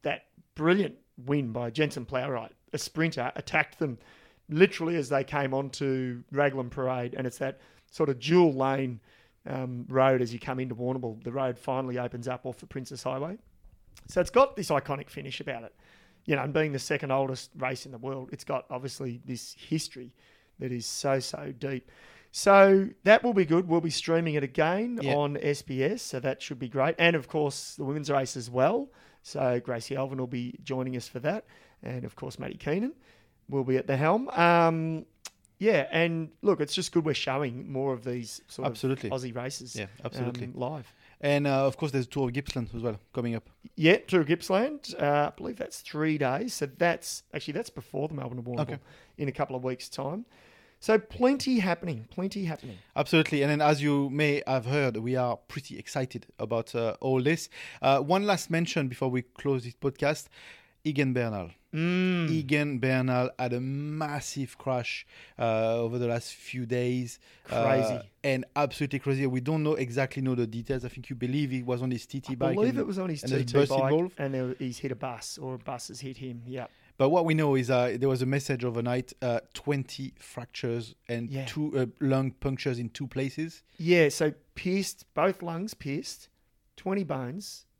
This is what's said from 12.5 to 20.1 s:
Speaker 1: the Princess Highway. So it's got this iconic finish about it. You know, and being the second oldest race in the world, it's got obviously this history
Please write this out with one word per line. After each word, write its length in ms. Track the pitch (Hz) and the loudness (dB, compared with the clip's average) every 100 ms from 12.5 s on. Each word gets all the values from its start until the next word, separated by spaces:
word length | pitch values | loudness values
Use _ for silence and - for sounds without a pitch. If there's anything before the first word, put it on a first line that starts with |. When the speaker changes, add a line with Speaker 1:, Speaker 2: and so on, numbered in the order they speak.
| 120 | -12
Speaker 1:
the 80 | - | -10
Princess 360 | 139 127 131 | -10 -10 -8
Highway. 340 | 127 131 147 208 _ _ - - - - - | -6 -4 -6 -8 _ _ -20 -20 -20 -20 -4
So 120 | - | 0
it's 80 | 175 | 4
got 260 | 233 269 240 | 6 4 2
this 140 | 196 | 0
iconic 400 | 147 - 139 147 | 0 0 -6 -6
finish 300 | - 139 - | -12 -10 -10
about 220 | 143 120 | -8 -8
it. 120 | 113 _ _ - _ _ - | -10 _ _ -20 _ _ -2
You 100 | 143 | -2
know, 80 | |
and 100 | 131 | 0
being 180 | 147 156 | 0 0
the 80 | 139 | -2
second 320 | - 147 143 | -2 -4 0
oldest 380 | 135 135 127 - - | 0 0 -4 -10 -6
race 280 | 127 131 135 | -4 -4 -10
in 40 | |
the 60 | 123 | -12
world, 320 | 131 135 127 | -8 -8 -10
it's 120 | - | -14
got 220 | - 135 - | -4 -4 -4
obviously 520 | 127 135 - 135 120 131 | -8 -8 -8 -8 -8 -8
this 300 | 123 - - | -10 -10 -18
history 560 | - 160 - 131 123 | -4 -2 -2 -12 -16